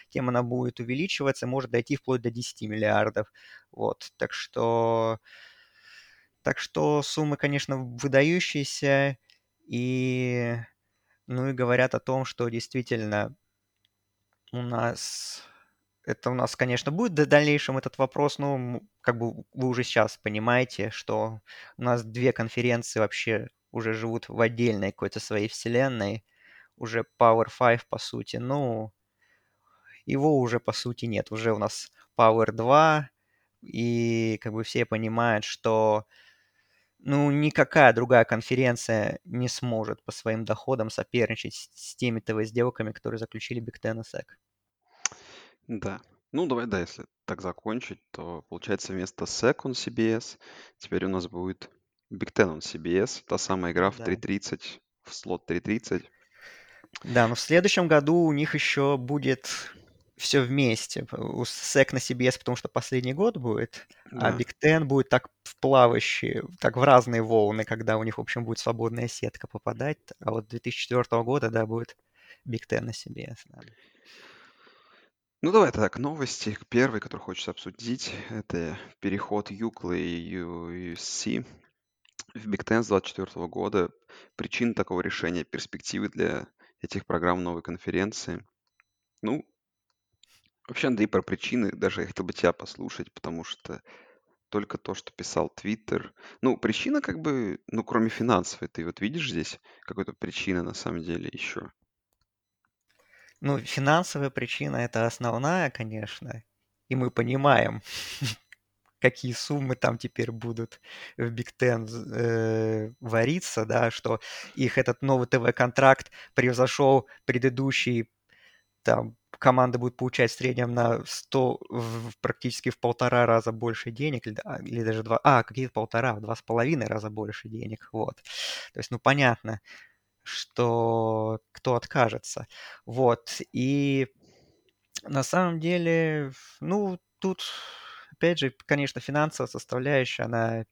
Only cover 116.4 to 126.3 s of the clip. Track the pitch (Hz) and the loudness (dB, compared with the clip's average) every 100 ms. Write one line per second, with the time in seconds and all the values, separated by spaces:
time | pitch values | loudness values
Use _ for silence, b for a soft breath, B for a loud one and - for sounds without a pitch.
116.4 | 127 120 127 - 139 135 B B - 123 | 2 4 2 4 6 6 B B -2 2
117.4 | 127 123 135 131 - 120 110 _ _ b | 2 2 0 0 2 0 -2 _ _ b
118.4 | b b b _ - 113 113 117 _ - | b b b _ 2 2 0 -10 _ 2
119.4 | 135 127 127 120 123 - 127 - 120 - | 4 6 4 2 -4 -2 -2 2 2 2
120.4 | 123 120 120 120 117 117 - - - 135 | -2 0 0 2 2 0 -4 -12 -2 2
121.4 | 127 - - 117 117 113 117 - 151 - | 2 0 -6 -6 -6 -6 -10 -6 -6 -4
122.4 | 127 - 127 - 120 120 123 123 120 113 | -6 -4 -6 0 0 2 2 4 6 4
123.4 | 113 113 117 113 - 117 151 131 - 107 | 2 -2 -4 -4 -8 -4 -4 -4 -6 -10
124.4 | - - - 117 113 110 110 113 147 131 | -10 -10 -6 -2 0 -2 0 4 6 6
125.4 | - 113 127 - 113 117 123 107 107 | 4 -4 -6 -4 -2 0 0 -2 -6